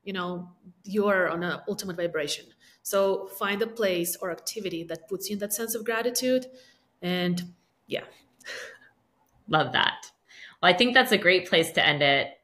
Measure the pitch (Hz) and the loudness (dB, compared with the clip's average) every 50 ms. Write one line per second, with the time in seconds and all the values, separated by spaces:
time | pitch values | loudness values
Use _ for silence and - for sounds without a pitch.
0 | _ 196 190 190 180 180 180 175 180 - - _ _ 180 - _ _ 196 185 214 | _ -6 -6 -4 -4 -4 -6 -8 -10 -12 -18 _ _ -20 -20 _ _ -4 0 2
1 | 202 208 196 185 180 156 160 170 175 175 147 139 - - 202 - - 190 175 175 | 2 4 4 4 2 0 0 -2 -2 -4 -4 -4 -6 -8 -8 -6 -6 -8 -6 -4
2 | 175 170 165 160 147 147 - - - - _ _ _ - _ _ _ - - 196 | -4 -2 -2 -2 -2 -2 -6 -8 -10 -20 _ _ _ -20 _ _ _ -2 0 2
3 | 196 196 190 - - - - - 220 196 202 202 226 214 220 - 214 190 180 175 | 2 2 2 -2 -4 -10 -8 -4 -2 -2 0 -2 -2 -4 -2 -2 0 0 0 0
4 | 170 170 - - - 185 165 - - - - 220 202 185 170 165 170 165 165 165 | -2 -4 -4 -6 -6 -6 -6 -6 -8 -8 -8 -6 -8 -6 -6 -8 -8 -8 -10 -10
5 | - - 196 180 - - 208 202 208 202 - - 226 226 220 226 214 226 226 226 | -8 -10 -8 -8 -6 -6 -6 -6 -4 -6 -4 -6 -4 -6 -6 -6 -4 -2 -2 0
6 | 240 247 247 - 254 254 254 254 254 - - - - _ _ _ _ _ _ _ | -2 -2 -2 0 0 2 2 2 0 -4 -18 -20 -20 _ _ _ _ _ _ _
7 | - 180 180 180 180 180 180 175 175 - - _ _ _ _ _ _ _ - - | -4 -2 -2 0 0 0 0 -2 -4 -10 -14 _ _ _ _ _ _ _ -10 -10
8 | - - - _ _ _ _ _ - - - - - - - - - - _ _ | -10 -12 -20 _ _ _ _ _ -16 -14 -14 -12 -14 -16 -18 -20 -20 -20 _ _
9 | _ _ _ _ _ _ _ _ _ - 151 156 147 127 - 127 - - - - | _ _ _ _ _ _ _ _ _ 0 0 0 0 2 2 2 2 2 0 -4
10 | - - _ _ _ _ - - - - - _ - 180 175 - 240 247 240 262 | -14 -20 _ _ _ _ -20 -20 -20 -20 -10 _ 4 4 6 6 4 6 6 4
11 | 247 247 226 196 - 175 185 180 180 - - 165 165 165 - - - 151 147 143 | 6 6 2 4 6 4 4 4 2 2 2 2 2 2 2 2 2 2 4 4
12 | 147 143 139 139 135 - - _ | 4 4 4 4 2 -2 -8 _